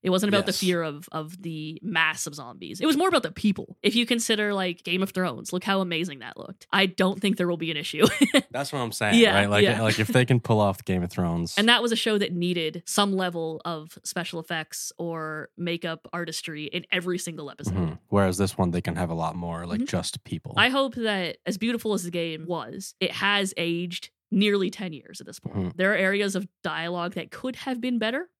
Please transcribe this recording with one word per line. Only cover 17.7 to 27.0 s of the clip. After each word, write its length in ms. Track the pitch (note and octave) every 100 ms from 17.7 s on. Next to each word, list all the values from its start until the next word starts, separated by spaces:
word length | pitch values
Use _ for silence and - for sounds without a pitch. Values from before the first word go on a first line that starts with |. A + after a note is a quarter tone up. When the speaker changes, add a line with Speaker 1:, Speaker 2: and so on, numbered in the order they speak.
Speaker 2:
Mm-hmm. 200 | F#2 E2+ D#2+ _
Whereas 320 | G2+ G2 F2+
this 180 | F#2+ -
one, 140 | F2+
they 100 | F2
can 140 | F2+
have 160 | E2 F2
a 40 |
lot 200 | E2 E2
more, 320 | E2+ F2 E2 F2
like, 120 | G#2+
Speaker 1:
Mm-hmm. 60 | C#4+
Speaker 2:
just 360 | F2 - -
people. 320 | - D#3+ - -
Speaker 1:
I 120 | A#3
hope 260 | C4+ C4+
that 440 | B3 A3 G3 F3 -
as 140 | - G3+
beautiful 340 | A3+ A#3 A3+
as 120 | G3+
the 80 | F3
game 340 | E3+ E3 D#3 E3
was, 480 | E3 A2+ G3 - -
it 100 | F#3+
has 420 | - G3 G3+ G3 -
aged 540 | E3+ E3+ F3 F3 - _ _
nearly 400 | G#3 G#3 G3+ F#3+
ten 220 | - F#3+
years 280 | D3 - -
at 60 | -
this 140 | -
point. 160 | - -
Speaker 2:
Mm-hmm. 120 | - -
Speaker 1:
There 160 | F#3+
are 40 | G#3
areas 400 | F#3+ G3+ G3+ F#3+
of 100 | F#3+ _
dialogue 520 | F3 D#3 E3+ F3